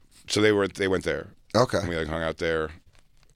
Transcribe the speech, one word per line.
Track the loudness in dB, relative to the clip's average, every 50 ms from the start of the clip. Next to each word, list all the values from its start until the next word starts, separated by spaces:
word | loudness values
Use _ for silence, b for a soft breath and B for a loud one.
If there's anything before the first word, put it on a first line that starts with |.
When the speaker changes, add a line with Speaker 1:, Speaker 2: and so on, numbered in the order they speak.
| b b _ -20 -8 -4
Speaker 1:
so | 0 2
they | 4 4
were, | 4 4 2 0
they | -2 -2 0 0
went | 0 0 0
there. | -2 -4 -4 -6 -12 -18 -20 -8 -2 2
Speaker 2:
Okay. | 2 2 2 2 -2
Speaker 1:
And | -2 -2
we, | -2
like, | -4 -4 -4
hung | -4 -4
out | -4 -4 -4 -2
there | -2 -2 0 -2 -2 -6 -8 -14 -20 -20 -20 -20 -20 -20 _ _ -20 -20 -20